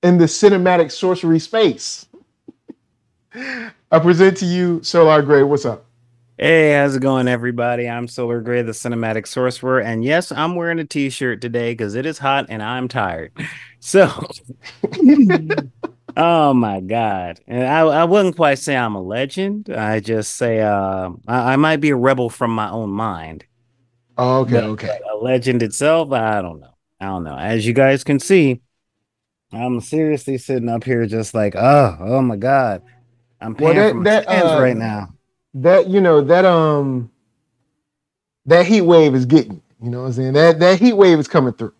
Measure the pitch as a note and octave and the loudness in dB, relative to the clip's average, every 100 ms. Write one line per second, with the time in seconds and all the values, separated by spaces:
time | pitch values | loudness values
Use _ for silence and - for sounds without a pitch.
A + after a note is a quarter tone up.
0 | F3 F3+ D#3+ - G#3 G3 F3+ F3+ D#3 - | 4 4 2 4 4 4 2 2 0 -2
1 | F#3 F3+ E3+ D#3+ D#3+ A3+ G#3 - - - | -4 -2 0 0 0 0 0 0 -12 -14
2 | - - _ _ - _ _ - _ _ | -20 -20 _ _ -20 _ _ -20 _ _
3 | _ _ _ A3+ C4 B3+ A3+ _ _ D#3+ | _ _ _ -16 -12 -12 -14 _ _ 2
4 | E3+ E3 F#3+ F#3 F3+ F3+ F3+ E3+ - F3 | 2 4 4 2 -4 -2 -2 -2 -2 4
5 | D#3+ D#3 C#3+ D3 C#3 C#3+ C3 A2 _ _ | 6 4 4 4 4 0 -4 -10 _ _
6 | _ _ _ _ C#3+ D#3+ D3+ C#3+ C#3+ C3+ | _ _ _ _ 2 4 4 2 0 0
7 | C3+ C3 B2+ B2 A#2+ A#2+ A#2+ A#2+ A#2+ A#2+ | -2 0 0 -2 -4 -4 -4 -4 -6 -8
8 | A#2+ - A#2+ A#2+ A2+ B2 A2+ A2 B2 A#2 | -10 -8 -6 -6 -4 -4 -4 -8 -8 -6
9 | A2+ A2 G2+ - B2+ B2 B2+ C3 A2 A2+ | -4 -6 -6 -4 -4 -4 -6 -4 -4 -6
10 | A#2 D#3+ F3+ - D#3+ F3 E3+ E3 D#3 D3+ | -2 -2 -4 -6 -6 -6 -6 -6 -8 -6
11 | C#3 B2+ B2+ A2 A#2+ A#2+ A#2 A2+ G#2+ A2 | -6 -6 -6 -6 -8 -6 -6 -6 -8 -6
12 | C#3 D3+ C#3 C#3 - A2 G#2+ B2 B2+ B2 | -8 -6 -4 -2 -4 -10 -10 -8 -8 -6
13 | G2 E2 D#2+ - - - - _ - F#3+ | -6 -6 -14 -14 -14 -14 -20 _ -2 2
14 | F3+ - - - - - - - - - | 2 0 -14 -16 -20 -20 -20 -10 -10 2
15 | D4 D4 A3 F3 D#3 D#3+ C#3 _ - _ | 4 6 6 4 -2 -6 -6 _ -16 _
16 | - - E3 E3+ D3 C3 A2+ G2 F#2 A2+ | -12 -2 2 4 4 2 0 -4 -6 -4
17 | A2 F#2+ F2+ E2+ _ A#2+ B2+ D#3 D#3+ D3 | -4 -4 -8 -14 _ -6 -2 2 2 2
18 | E3+ G3+ F#3+ E3 D#3 C3+ - C3+ A#2 G2+ | 2 2 0 0 0 0 -2 -2 -2 -6
19 | F#2 A2 C3+ F#3 G3 G#3 G#3 A#2 G#2+ A2 | -8 -6 -6 -6 -6 -8 -10 -6 -4 -4
20 | G#2+ A2+ G#2+ - A#2+ A2 G#2+ G2+ G2 F#2+ | -4 -6 -6 -6 -4 0 0 -2 -2 -6
21 | F#2 F2 - B2 A#2+ C3+ D#3 D#3 D3+ C3+ | -8 -12 -6 -2 0 0 0 0 0 0
22 | B2+ C3 A#2+ - A#2+ A2 G#2+ G#2+ G#2+ G2 | 0 0 -2 -4 -4 -4 -6 -6 -8 -6
23 | A2 F2 D#2+ D#2 _ _ _ _ _ _ | -6 -8 -12 -18 _ _ _ _ _ _
24 | _ - B2 C3 B2 A#2+ G#2+ G#2+ - - | _ -4 0 0 2 0 -2 -8 -8 -10
25 | G#2 G#2+ A#2+ C3 A#2+ B2 A2+ - D3 D#3+ | -8 -8 -2 0 0 -2 -2 -2 0 0
26 | D3 C3+ A2 G#2+ F2+ D#2 _ _ _ _ | 0 -2 -2 -4 -6 -14 _ _ _ _
27 | G2 F#2 D#2+ C2+ F2+ A2+ G#2+ A#2+ C3+ C3+ | -10 -8 -8 -8 -6 -4 -2 2 2 2
28 | - C#3+ - F#3+ C#3+ A#2+ _ _ _ _ | 0 -4 2 2 2 -2 _ _ _ _
29 | _ _ _ _ _ A2 B2 B2 A2+ D#3 | _ _ _ _ _ -10 -6 -6 -6 -4
30 | D#3 D3 - C3 - C3 A#2 A#2 B2 A#2+ | -2 -4 -6 -10 -6 -6 -4 -6 -2 -2
31 | A2+ A2 G#2+ A2+ G#2 F#2 A#2+ D3 B2+ D#2 | -2 -4 -6 -2 -2 0 4 6 4 0
32 | F#2 C3 C3 G#2 A#2+ C#3 B2 F#2+ _ _ | -2 0 0 -2 0 0 0 -4 _ _
33 | _ _ _ _ A2+ A2 D3+ F3 G#3+ - | _ _ _ _ -14 -2 2 4 2 2
34 | F#3 G#3+ - F#3+ E3+ D#3 B2+ A2+ A2+ G#2+ | 0 0 0 0 2 2 2 0 -4 -8
35 | F#2+ - _ _ _ C#3 C#3+ F#3 F#3 G3 | -10 -18 _ _ _ -2 2 4 4 2
36 | F#3 D#3 C#3 F3 F#3 E3+ D#3 D3 C#3 B2+ | 4 4 4 4 4 4 2 0 -2 -4
37 | A#2 _ _ _ _ _ _ _ _ _ | -8 _ _ _ _ _ _ _ _ _
38 | _ _ _ _ - E3+ F3+ G#3+ F3 E3 | _ _ _ _ 4 4 6 4 6 6
39 | D#3 C3 B2+ D3+ A2 F#2 _ _ A#2 A#2+ | 6 2 4 4 2 -10 _ _ -12 -8
40 | C3 A#2+ C3 C#3 E3 D#3+ F3+ F#3 B3 G#3 | -8 -4 0 4 6 6 4 4 4 6
41 | G3 E3 C#3+ E3+ B2+ - A2 _ | 6 6 2 0 0 -4 -12 _